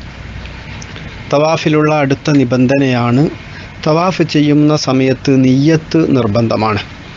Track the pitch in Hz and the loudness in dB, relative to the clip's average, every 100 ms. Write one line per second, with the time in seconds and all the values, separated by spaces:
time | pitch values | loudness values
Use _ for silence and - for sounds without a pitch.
0 | - - - - - - - - - - | -16 -16 -14 -14 -14 -14 -14 -14 -14 -14
1 | - - - 143 156 160 170 151 151 151 | -14 -14 -2 0 2 0 0 2 2 2
2 | 139 139 - 143 123 127 127 139 135 123 | 0 0 2 2 2 2 2 2 2 0
3 | 120 123 160 - - - - - 160 160 | 2 2 0 -2 -14 -16 -16 -6 0 0
4 | 185 165 160 151 147 147 147 151 - 131 | 0 0 0 2 2 4 4 2 0 2
5 | 131 127 - 131 131 131 151 160 - 165 | 2 0 2 4 4 4 4 2 2 0
6 | 160 135 113 110 113 107 110 101 - - | 2 2 2 0 0 0 0 -2 -6 -16
7 | - | -18